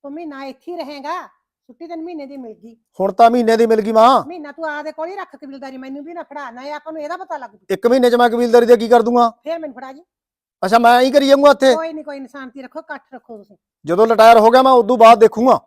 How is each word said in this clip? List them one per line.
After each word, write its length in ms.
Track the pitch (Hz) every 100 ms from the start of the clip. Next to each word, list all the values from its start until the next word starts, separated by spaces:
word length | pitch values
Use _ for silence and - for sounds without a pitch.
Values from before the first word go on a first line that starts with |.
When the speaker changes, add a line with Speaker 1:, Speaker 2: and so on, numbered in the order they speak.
Speaker 1:
ਤੂੰ 100 | 277
ਮਹੀਨਾ 320 | 294 330 277
ਇੱਥੇ 280 | 277 262 -
ਹੀ 40 | 349
ਰਹੇਂਗਾ, 500 | 285 294 277 349 254 _ _ _ _
ਛੁੱਟੀ 200 | 233 330
ਤੈਨੂੰ 180 | 339
ਮਹੀਨੇ 220 | 330 330 269
ਦੀ 100 | 277
ਮਿਲ 180 | 233
ਗਈ। 220 | 220 220 226 _ -
Speaker 2:
ਹੁਣ 120 | 196
ਤਾਂ 180 | 190 233
ਮਹੀਨੇ 260 | 247 226 226
ਦੀ 100 | 233
ਮਿਲ 140 | 220
ਗਈ 120 | 208
ਮਾਂ। 320 | 220 233 254
Speaker 1:
ਮਹੀਨਾ 280 | 269 349 294
ਤੂੰ 120 | 277
ਆਪਦੇ 280 | 320 294 302
ਕੋਲ 160 | 311 330
ਹੀ 80 | 403
ਰੱਖ 200 | 359 -
ਕਬੀਲਦਾਰੀ, 400 | 277 269 269 262
ਮੈਨੂੰ 280 | 262 277
ਵੀ 100 | 294
ਨਾ 80 | 349
ਫੜਾ, 280 | 294 294 269
ਨਾ 120 | 233
ਇਹ 120 | 277
ਆਪਾਂ 180 | 294 311
ਨੂੰ 100 | 320
ਇਹਦਾ 140 | 294 349
ਪਤਾ 200 | 370 294
ਲੱਗ 120 | 240
ਜੂ। 160 | 208 _
Speaker 2:
ਇੱਕ 160 | 190 233
ਮਹੀਨੇ 240 | 262 247
'ਚ 40 |
ਮੈਂ 160 | 240 240
ਕਬੀਲਦਾਰੀ 360 | 233 240 240 233
ਦਾ 100 | 240
ਕੀ 120 | 226
ਕਰ 140 | 240
ਦੂੰਗਾ? 280 | 226 240 233
Speaker 1:
ਫੇਰ 280 | 226 294 330
ਮੈਨੂੰ 180 | 302 240
ਫੜਾ 160 | 262
ਜੀ। 100 | 269 359 _ _ _ _ _
Speaker 2:
ਅੱਛਾ, 140 | 185 233
ਮੈਂ 220 | 233 247
ਐਂ 120 | 262
ਕਰੀ 160 | 285 277
ਜਾਊਂਗਾ 220 | 277 285
ਇੱਥੇ? 240 | 285 269
Speaker 1:
ਕੋਈ 180 | 311 320
ਨਹੀਂ, 120 | 311
ਕੋਈ 140 | 302 277
ਨਹੀਂ, 100 | 262
ਸ਼ਾਂਤੀ 340 | 277 262 277
ਰੱਖੋ, 180 | 254 302
ਇਕੱਠ 220 | 320 285 _
ਰੱਖੋ 220 | 240 _ 226
ਤੁਸੀਂ। 200 | 196 196 _ _ 143
Speaker 2:
ਜਦੋਂ 200 | 175 226
ਰਿਟਾਇਰ 320 | 226 220 233
ਹੋ 120 | 220
ਗਿਆ 120 | 254
ਮੈਂ 100 | 262
ਉਦੋਂ 260 | 254 208 247
ਬਾਅਦ 220 | 226 233
ਦੇਖੂੰਗਾ। 400 | 214 214 247 214